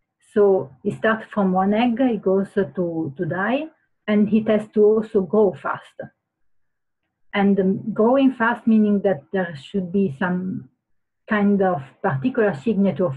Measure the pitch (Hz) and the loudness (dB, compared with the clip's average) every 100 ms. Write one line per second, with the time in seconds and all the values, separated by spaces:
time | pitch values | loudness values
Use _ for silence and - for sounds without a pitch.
0 | _ _ _ 214 202 190 - - 208 - | _ _ _ 2 4 2 -2 -8 -8 -2
1 | 220 220 - 214 190 185 196 214 247 226 | -2 -2 -4 -2 0 2 0 0 0 0
2 | 262 214 190 196 190 202 190 - 170 165 | 0 0 0 0 0 -2 -4 -4 -4 -4
3 | 139 160 160 180 208 269 320 - _ _ | -6 -6 -6 -4 -2 -4 -6 -14 _ _
4 | - 208 202 214 220 208 214 214 214 220 | -2 0 2 2 2 -2 0 2 4 4
5 | 220 202 180 220 208 143 - - - - | 0 -2 0 2 2 0 -8 -10 -12 -16
6 | - _ _ _ _ _ _ _ _ _ | -18 _ _ _ _ _ _ _ _ _
7 | _ _ _ 208 202 196 190 196 226 190 | _ _ _ 0 2 2 2 -2 -4 0
8 | 226 269 262 - 226 226 226 220 208 202 | 2 4 2 2 -2 0 2 2 4 2
9 | 196 - - 190 175 143 - 202 180 196 | 0 -2 -4 -6 -6 -8 -8 -6 -4 -2
10 | 190 135 180 180 185 175 - _ _ _ | -2 -2 -4 -2 -4 -8 -12 _ _ _
11 | _ _ - 214 202 196 190 156 131 _ | _ _ -4 0 2 2 0 -2 -8 _
12 | 190 135 131 - 208 143 226 196 196 143 | -4 -2 -2 0 -2 0 -2 0 0 0
13 | 175 | -2